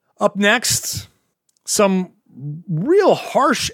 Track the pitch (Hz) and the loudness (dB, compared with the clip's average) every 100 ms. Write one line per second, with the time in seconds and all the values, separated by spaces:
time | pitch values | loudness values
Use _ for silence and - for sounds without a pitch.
0 | _ - 208 196 202 233 - - - - | _ -4 -2 0 2 2 0 -4 -6 -12
1 | - _ _ _ _ _ - - 202 190 | -14 _ _ _ _ _ -4 0 2 2
2 | 180 _ _ 123 143 156 175 156 233 392 | -4 _ _ -14 -12 -12 -6 -4 2 4
3 | 349 165 - 226 294 240 - | 4 2 0 0 0 0 -4